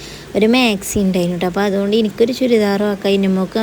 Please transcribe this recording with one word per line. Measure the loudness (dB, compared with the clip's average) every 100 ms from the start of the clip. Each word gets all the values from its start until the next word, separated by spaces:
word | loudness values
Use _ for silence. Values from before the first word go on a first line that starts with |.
| -18 -18 -8 0
ഒരു | 2 4
മാക്സി | 2 0 -4 -2 0
ഉണ്ടായിരുന്നു | 2 0 -2
ട്ടോ. | -2
അപ്പോൾ | -2 -2
അതുകൊണ്ട് | 0 0 0
എനിക്കൊരു | 0 0 0 0
ചുരിദാറും | 0 2 2 0 0
ആക്കാം. | -2 0 2
ഇന്നുമ്മക്ക് | 2 0 -2 -2